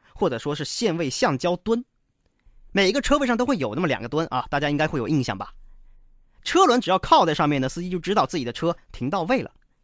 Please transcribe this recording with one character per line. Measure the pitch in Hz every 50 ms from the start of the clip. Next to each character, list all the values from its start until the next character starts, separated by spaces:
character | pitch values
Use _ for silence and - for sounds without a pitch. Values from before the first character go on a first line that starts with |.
| _ _ -
或 | - 302 -
者 | 127 113
说 | - 147 147
是 | - 147
限 | - - - 233 208 160
位 | 170 165 131
橡 | - - - 170 139
胶 | 127 - 175 180
墩。 | - - 214 226 240 247 _ _ _ _ _ _ _ _ _ _ _ _ _ - - - -
每 | - 196 196 185
个 | 220 285
车 | - - 285 302
位 | 277
上 | 240 240
都 | 226 247
会 | 254 269
有 | 180 135 107 107
那 | 151
么 | 185
两 | 151 127 95
个 | 110 113
墩 | 139 151 165 -
啊， | - 127 - -
大 | 147 139
家 | 151 147
应 | 147
该 | 147 156
会 | 156 - 139
有 | 113 104
印 | 156 143
象 | 123 - 101
吧？ | 95 - - - - - - - - - - - - - - _ _ _ _ _ - -
车 | - - 349 381
轮 | 320 233 254
只 | - -
要 | 185 185
靠 | - - 339 302 190
在 | 160 151
上 | - 160 147
面 | 147 135
呢， | 131 127
司 | - 170
机 | 175 180
就 | 185 175
知 | - 175 208
道 | 208 139
自 | - -
己 | 165 123
的 | 117
车 | 117 - 156 170 165 - _ -
停 | - - 123 135
到 | 190 190
位 | 160 180 262 240
了， | - - _ _ _ _ _ _